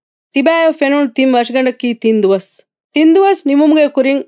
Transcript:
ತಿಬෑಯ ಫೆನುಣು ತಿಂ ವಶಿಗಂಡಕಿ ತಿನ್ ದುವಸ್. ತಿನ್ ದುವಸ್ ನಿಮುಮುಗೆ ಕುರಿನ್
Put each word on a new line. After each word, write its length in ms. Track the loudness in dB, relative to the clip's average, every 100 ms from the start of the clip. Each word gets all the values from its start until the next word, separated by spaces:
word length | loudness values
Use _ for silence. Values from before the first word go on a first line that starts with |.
| _ _ _
ತಿಬෑಯ 340 | -2 0 0 0
ಫೆನುಣು 360 | 0 -2 -2 -2
ತಿಂ 220 | -2 0
ವಶಿಗಂಡಕಿ 560 | 0 -2 -2 -4 -4 -6
ತಿನ್ 280 | -4 -2 0
ದುವಸ್. 280 | 0 -2 -4 _ _ _ _
ತಿನ್ 200 | 0 2
ದುವಸ್ 280 | 4 2 0 -2
ನಿಮುಮುಗೆ 420 | 0 2 2 0
ಕುರಿನ್ 340 | 0 -2 -2